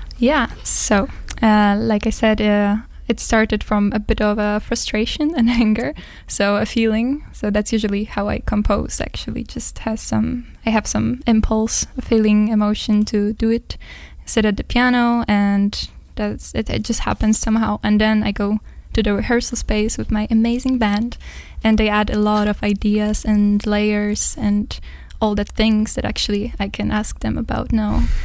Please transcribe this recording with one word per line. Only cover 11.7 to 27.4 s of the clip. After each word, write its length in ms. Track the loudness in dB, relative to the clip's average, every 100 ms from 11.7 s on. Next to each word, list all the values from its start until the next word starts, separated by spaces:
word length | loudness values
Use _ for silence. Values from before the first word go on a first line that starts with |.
| -2 -4 -8
a 20 |
feeling, 460 | 0 2 4 4 4
emotion 580 | 2 2 0 0 2 2
to 280 | 0 -2
do 180 | 0 0
it. 260 | 0 -2 -14 -14 -18 -18 -16 -4
Sit 180 | 0
at 140 | 2 0
the 60 |
piano, 600 | 0 2 4 4 2 2 2
and 600 | 2 4 2 0 -2 -10 -14 -14 -6
that's 360 | -6 -4 -4 -4
it, 120 | -2
it 140 | -2
just 200 | -2 -2
happens 360 | -2 0 2 2
somehow. 420 | 2 0 0 -2
And 180 | 2 2
then 220 | 4 2
I 80 | 0
go 280 | -2 -2 -2 -4 -16 -4
to 100 | -2
the 100 | 0
rehearsal 420 | 0 0 0 0 -4
space 440 | -2 0 0 -2
with 100 | -2
my 180 | -2 2
amazing 480 | 2 2 0 0 2
band, 380 | 2 0 -2 -6 -14 -16 -14 -2
and 140 | 2 4
they 120 | 4
add 200 | 2 0
a 80 | 2
lot 300 | 2 2 2
of 160 | 0
ideas 600 | 0 0 2 2 0 0
and 400 | 2 2 4 2 2
layers 680 | 0 2 0 0 -2 -4 -2
and 400 | 0 0 -2 -8 -12 -16 -16 -4
all 120 | 0 0
the 80 | -2
things 480 | 0 2 2 0
that 100 | -2
actually 480 | -4 -4 -2 -2 -4 -4
I 80 | -6
can 220 | -4 -2
ask 300 | -2 -2 -4
them 180 | -4
about 340 | -4